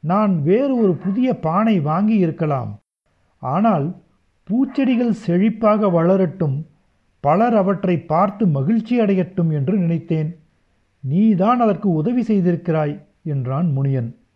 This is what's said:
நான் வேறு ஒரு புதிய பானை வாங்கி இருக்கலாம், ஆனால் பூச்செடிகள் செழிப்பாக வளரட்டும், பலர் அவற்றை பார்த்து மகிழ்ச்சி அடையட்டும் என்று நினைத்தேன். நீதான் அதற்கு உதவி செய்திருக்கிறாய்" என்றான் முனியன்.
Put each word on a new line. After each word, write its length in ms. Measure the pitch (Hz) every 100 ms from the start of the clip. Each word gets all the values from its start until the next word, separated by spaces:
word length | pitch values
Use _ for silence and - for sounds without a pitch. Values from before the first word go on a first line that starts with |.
நான் 420 | 151 190 214 175
வேறு 340 | 143 208 277 254
ஒரு 180 | 208
புதிய 440 | 170 190 196 254 214
பானை 420 | 160 175 226 202
வாங்கி 360 | 143 160 208 220
இருக்கலாம், 600 | 170 156 156 135 110 104 _ _ _ _ _ _
ஆனால் 640 | 123 156 226 175 147 180 _ _ _ _
பூச்செடிகள் 720 | - 226 269 - 262 240 240 214 -
செழிப்பாக 640 | 175 214 226 220 214 208
வளரட்டும், 760 | 170 170 190 185 - 156 135 160 _ _ _ _ _
பலர் 340 | 143 170 240
அவற்றை 460 | 220 190 196 185 175
பார்த்து 460 | - 156 202 202 208
மகிழ்ச்சி 540 | 139 135 226 220 240
அடையட்டும் 520 | 214 190 180 - 170
என்று 260 | 151 131 214
நினைத்தேன். 600 | 170 165 - 160 156 175 _ _ _ _ _ _
நீதான் 600 | 131 160 220 190 196 247
அதற்கு 320 | 226 196 202
உதவி 300 | 160 160 247
செய்திருக்கிறாய்" 840 | 226 208 180 170 170 160 151 147 - _
என்றான் 500 | 160 143 123 135 175
முனியன். 440 | 135 139 131 117 - _